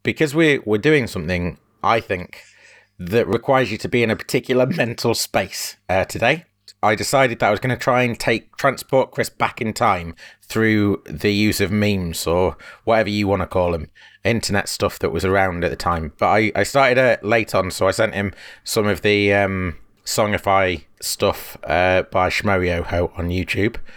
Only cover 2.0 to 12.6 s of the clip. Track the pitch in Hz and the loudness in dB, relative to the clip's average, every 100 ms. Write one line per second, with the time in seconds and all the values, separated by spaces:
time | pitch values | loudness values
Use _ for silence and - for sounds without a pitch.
2 | - 92 85 - - _ - - _ - | 0 -6 -6 -16 -20 _ -20 -20 _ -14
3 | 87 117 - 98 - 131 113 107 101 123 | -2 0 2 0 2 2 0 -4 -2 0
4 | 113 107 - 135 - 123 131 165 123 117 | 0 -2 -4 -4 0 2 2 0 -4 -2
5 | 120 110 - 113 92 - - - - 92 | -2 -2 -2 -2 -4 -6 -10 -10 -2 -2
6 | 90 87 117 160 - _ - _ 104 104 | -2 0 0 0 -6 _ -20 _ 0 0
7 | 101 139 131 113 110 104 127 120 - 123 | 0 2 2 2 0 2 -2 -2 0 2
8 | 123 113 - 113 - - 139 - - 131 | 0 -2 -2 -2 -4 -4 -2 -2 0 0
9 | 117 - 110 - 110 - 110 - 117 90 | 0 -2 -6 -2 -4 -2 -6 0 0 0
10 | 82 - - - - 110 110 107 101 - | -4 -14 -20 -20 -6 0 2 4 2 0
11 | - 76 104 101 107 - 98 107 104 98 | -6 -4 0 2 2 0 0 0 0 0
12 | 87 - 80 87 90 - | -4 -4 -2 0 0 -2